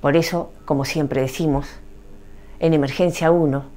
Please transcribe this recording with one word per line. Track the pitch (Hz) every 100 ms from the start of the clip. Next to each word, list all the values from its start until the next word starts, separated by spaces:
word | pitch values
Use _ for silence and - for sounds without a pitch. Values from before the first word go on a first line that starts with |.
Por | 143 156
eso, | 160 170 - -
como | - 143
siempre | 135 160 143 131
decimos, | 131 - 160 139 143 - - - - - - - - -
en | 165
Emergencia | 156 139 - 180 - 160
uno | 170 156 139 139